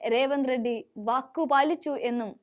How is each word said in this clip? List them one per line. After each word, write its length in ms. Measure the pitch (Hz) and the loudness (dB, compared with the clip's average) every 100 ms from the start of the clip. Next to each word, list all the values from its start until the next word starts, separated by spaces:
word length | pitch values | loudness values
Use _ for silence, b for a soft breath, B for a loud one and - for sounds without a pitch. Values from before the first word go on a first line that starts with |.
| 220 226 | 2 2
രേവന്ത് 360 | 269 285 262 | 2 0 0
റെഡ്ഡി 240 | 254 233 226 - - 214 | 0 -2 -4 -8 -10 -2
വാക്കുപാലിച്ചു 840 | 247 262 - 311 277 285 339 320 277 240 | -2 -2 -4 2 4 4 0 -4 -4 -2
എന്നും 200 | 240 220 - | -2 -4 -10